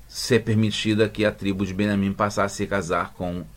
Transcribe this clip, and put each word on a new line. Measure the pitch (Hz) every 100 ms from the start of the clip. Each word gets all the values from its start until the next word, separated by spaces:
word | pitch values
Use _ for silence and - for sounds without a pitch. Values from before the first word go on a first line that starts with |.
| -
ser | - - 117
permitida | 110 110 110 - 110 107 107
que | 104 104
a |
tribo | - 98 95
de | 95 92
Benjamim | 104 101 98
passasse | 98 104 104 101 -
a | 98
se |
casar | 98 85 87 90
com | - 90 90 80